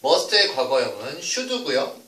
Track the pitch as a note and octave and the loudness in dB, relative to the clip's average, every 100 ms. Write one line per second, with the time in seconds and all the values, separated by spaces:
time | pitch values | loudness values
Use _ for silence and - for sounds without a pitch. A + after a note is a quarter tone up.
0 | - - - G#3 G3 - - - - G2+ | 4 2 4 2 2 0 2 2 2 -4
1 | A2 - - B3+ B3+ B3 A3 E3+ - - | -10 -8 -6 -6 -4 -6 -2 -2 -2 -8